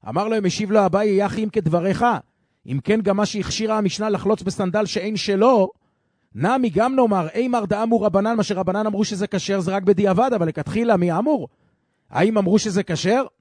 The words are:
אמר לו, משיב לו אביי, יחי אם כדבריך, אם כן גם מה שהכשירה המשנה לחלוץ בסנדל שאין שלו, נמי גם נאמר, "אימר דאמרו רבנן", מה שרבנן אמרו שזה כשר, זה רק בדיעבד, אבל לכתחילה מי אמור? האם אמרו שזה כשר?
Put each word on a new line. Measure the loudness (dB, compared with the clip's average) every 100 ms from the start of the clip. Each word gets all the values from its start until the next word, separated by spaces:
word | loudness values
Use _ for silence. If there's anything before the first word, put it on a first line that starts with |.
| -6
אמר | -4 -2
לו, | 0
משיב | -2 -2 0
לו | 2 2
אביי, | 2 2 2 0
יחי | -2
אם | -2
כדבריך, | -2 0 0 0 2 0 0 -6 _ _ _ -8
אם | -6
כן | 0 0
גם | 2 0
מה | 0
שהכשירה | -2 -6 -4 -2 0
המשנה | -2 -2 -4
לחלוץ | -2 0 -2
בסנדל | -2 -4 -2 -2 -2
שאין | -4 -4 -6
שלו, | -2 2 4 4 2 -2 _ _ _ _ _ -4
נמי | -2 0 0
גם | 2 2 2
נאמר, | 2 2 -2
"אימר | -2 -2 -2 -2
דאמרו | -2 0 2
רבנן", | 2 0 0 -2
מה |
שרבנן | -2 -2 -2 -2 -2
אמרו | -2 -2
שזה | -2 -4
כשר, | -4 -2 -2
זה | -2
רק | 0
בדיעבד, | 2 4 4 2 2 0
אבל | -2
לכתחילה | -4 -6 -2 2 2
מי | 2 0
אמור? | 0 -2 -4 _ _ _ _ _ _
האם | 0 2 2
אמרו | 4 2
שזה | 2 -2
כשר? | -2 -2 0 0 -2 _